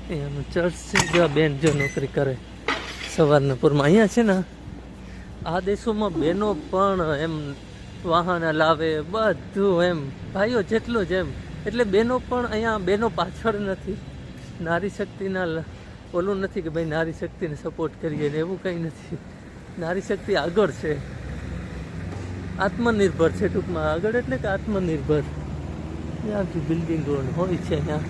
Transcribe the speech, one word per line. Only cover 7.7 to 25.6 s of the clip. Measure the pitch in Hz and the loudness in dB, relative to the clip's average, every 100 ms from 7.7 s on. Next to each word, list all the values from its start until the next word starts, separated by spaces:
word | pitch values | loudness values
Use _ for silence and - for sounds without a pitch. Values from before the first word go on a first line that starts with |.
| - - - 190 | -16 -14 -8 2
વાહન | 165 175 175 165 | 2 4 0 2
લાવે, | 156 156 156 160 156 | 4 4 4 4 0
બધું | 151 208 220 160 - 202 202 175 | -2 0 2 2 -2 0 2 4
એમ. | 180 175 139 131 - | 4 2 -4 -8 -8
ભાઈઓ | 190 214 247 | 0 2 2
જેટલું | 190 220 214 240 175 | 2 0 0 -2 0
જ | |
એમ. | 185 165 - - - - | 0 -2 -6 -10 -6 -4
એટલે | 226 | 0
બેનો | 226 196 226 254 | 4 4 4 2
પણ | - 247 240 | 0 -2 0
અહીંયા, | 214 226 214 | 0 0 0
બેનો | 180 202 233 | 2 2 2
પાછળ | 175 180 - 226 | 0 -2 -2 -2
નથી. | 208 202 190 - 208 - - - - - - | 0 -2 -4 -4 -8 -8 -14 -14 -14 -14 -8
નારી | 165 170 196 | -2 0 -2
શક્તિના | - 196 - 190 185 175 | -4 -8 -4 -4 -2 -2
લ-, | 160 156 - - - - | -2 -6 -12 -16 -16 -6
ઓલું | 175 185 196 | -2 0 0
નથી | 190 202 | -2 -4
કે | 165 | -4
ભાઈ | 156 165 | -2 0
નારી | 151 165 | 0 0
શક્તિને | 151 170 - 170 147 | -2 -8 -4 -6 -4
સપોર્ટ | 170 156 160 - | -8 -4 -4 -2
કરીએ | 165 147 147 | -4 0 0
ને | 147 | 0
એવું | 165 185 | -2 -2
કંઈ | 190 175 | -4 -4
નથી. | 165 - - 165 - - - - - - | -4 -6 -10 -10 -10 -16 -16 -16 -14 -8
નારી | 165 185 | -4 -4
શક્તિ | - 196 - 185 | -2 -4 2 2
આગળ | 147 175 196 | 2 4 4
છે, | 123 160 147 - - - - - - - - - - - - - - - - | 2 -4 -4 -4 -10 -8 -8 -6 -8 -8 -10 -10 -8 -8 -8 -8 -8 -8 0
આત્મનિર્ભર | 190 - 233 220 196 151 165 | 0 2 2 4 4 6 2
છે | - 190 | 4 0
ટૂંકમાં. | 202 170 170 156 | 0 -2 0 0
આગળ | 156 208 240 | 2 2 0
એટલે | 240 254 | 0 -2
કે | 214 | 0
આત્મનિર્ભર. | 196 214 202 185 160 135 151 143 - - - | -2 0 0 0 0 2 2 2 -6 -6 -8